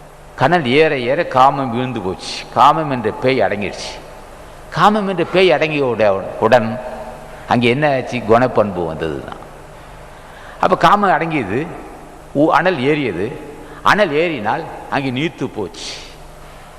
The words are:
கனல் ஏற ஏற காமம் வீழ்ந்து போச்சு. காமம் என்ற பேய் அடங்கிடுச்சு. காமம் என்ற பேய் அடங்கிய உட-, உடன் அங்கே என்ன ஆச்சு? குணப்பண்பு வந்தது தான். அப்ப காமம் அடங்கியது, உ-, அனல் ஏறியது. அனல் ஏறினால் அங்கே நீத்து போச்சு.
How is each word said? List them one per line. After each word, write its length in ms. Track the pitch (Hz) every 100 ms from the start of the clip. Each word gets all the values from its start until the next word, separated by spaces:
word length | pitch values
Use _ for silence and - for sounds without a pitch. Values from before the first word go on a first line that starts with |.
| - - -
கனல் 320 | - 135 175 127
ஏற 320 | 139 156 139
ஏற 260 | 117 151
காமம் 460 | 165 131 131 143 131
வீழ்ந்து 300 | 117 127 117
போச்சு. 440 | 92 87 - - -
காமம் 360 | 110 131 156 151
என்ற 200 | 127 107
பேய் 300 | - 127 131
அடங்கிடுச்சு. 520 | 95 104 95 - - - - - - - - - -
காமம் 380 | - 190 214 196
என்ற 160 | 175
பேய் 280 | 165 180 190
அடங்கிய 320 | 151 156 151
உட-, 380 | 131 107 107 95 90 -
உடன் 400 | 110 123 113 113 - - - - - - -
அங்கே 200 | 123 120
என்ன 260 | 131 151
ஆச்சு? 240 | 135 - 123
குணப்பண்பு 680 | 107 117 127 - 104 90 82
வந்தது 380 | 78 80 69
தான். 120 | 62 - - - - - - - - - - - - -
அப்ப 160 | 185 185
காமம் 340 | 165 202 202
அடங்கியது, 560 | 151 165 156 98 113 165 143 - - - - -
உ-, 160 | 139 156
அனல் 280 | 147 175 170
ஏறியது. 540 | 131 151 131 85 107 - - - - -
அனல் 300 | 101 175 202
ஏறினால் 520 | 143 175 143 104 143 151 - -
அங்கே 200 | 135 135
நீத்து 360 | 123 165 - 135
போச்சு. 480 | - 90 - - - - - - - - - -